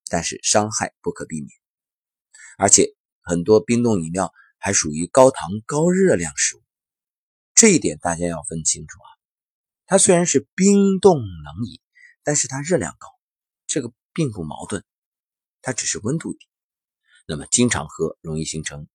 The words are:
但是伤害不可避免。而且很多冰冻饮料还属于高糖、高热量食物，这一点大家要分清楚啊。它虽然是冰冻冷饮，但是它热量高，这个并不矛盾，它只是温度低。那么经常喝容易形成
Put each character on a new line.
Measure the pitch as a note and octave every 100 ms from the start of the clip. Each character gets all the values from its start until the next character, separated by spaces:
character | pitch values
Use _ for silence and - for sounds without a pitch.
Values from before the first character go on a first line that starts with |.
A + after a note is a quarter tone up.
| -
但 | E2+
是 | - -
伤 | - G#2+ G#2+
害 | G#2+ G2 -
不 | -
可 | - E2
避 | D#2+
免。 | C#2 _ _ _ _ _ _ _ _ - - -
而 | -
且 | - - - _ _
很 | - F2
多 | E2+ G#2+
冰 | - A#2+
冻 | A#2+ G2+
饮 | D#2+
料 | F2+ F2+ - _ _
还 | G2
属 | G2 D#2+
于 | D2+ F2
高 | C3 C3
糖、 | - D#2 G#2+ -
高 | D3 E3+
热 | F#3 F#3+ G#2
量 | D#2+ C#2
食 | - -
物， | _ _ _ _ _ _ _ _ _ -
这 | A3
一 | D#3
点 | F2+ D2+
大 | F2 E2
家 | F2
要 | D#2+
分 | D2 E2
清 | D#2 D#2+ D#2+
楚 | -
啊。 | - _ _ _ _ _ _ _ _
它 | F#3+
虽 | F#3+ F3
然 | F3
是 | C3+ - -
冰 | G3 G3+ G3 F#3+
冻 | G3 D#3
冷 | G#2 E2+ D2 D#2+ A2
饮， | - _ _ - _
但 | - D3
是 | B2+
它 | C3+
热 | C#3+ E3
量 | D#2+ -
高， | - _ _ _ _ _ -
这 | D#3
个 | A#2+ - _
并 | - D3
不 | G#2
矛 | D#2 - E2+
盾， | G2+ - _ _ _ _ _ _ _
它 | C3
只 | B2+ -
是 | D#2
温 | G#2 D#3+
度 | F#2+
低。 | - _ _ _ _ _ _ _ _ -
那 | D2+
么 | C#2
经 | - A#2+
常 | D#2 D#2
喝 | - D#2+ -
容 | D#2+ D#2+
易 | D#2+
形 | D#2+
成 | D#2 D2 D2+